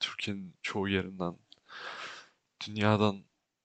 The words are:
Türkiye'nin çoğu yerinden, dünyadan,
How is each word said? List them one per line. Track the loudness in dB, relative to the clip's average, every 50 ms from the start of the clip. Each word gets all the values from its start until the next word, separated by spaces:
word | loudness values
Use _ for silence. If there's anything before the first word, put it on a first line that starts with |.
Türkiye'nin | -8 -8 -8 -6 -4 -4 -4 -4 -6 -10 -12 _ -8
çoğu | -4 -2 0 0 2
yerinden, | 2 0 0 -2 -4 -4 -4 -4 -4 -6 _ _ _ _ _ -18 -16 -12 -12 -12 -10 -10 -12 -12 -12 -14 -18 -20 _ _ _ _ _ -12 -10
dünyadan, | -6 0 4 6 6 8 8 6 4 2 0 -6 _ _ _ _ _ _ _ _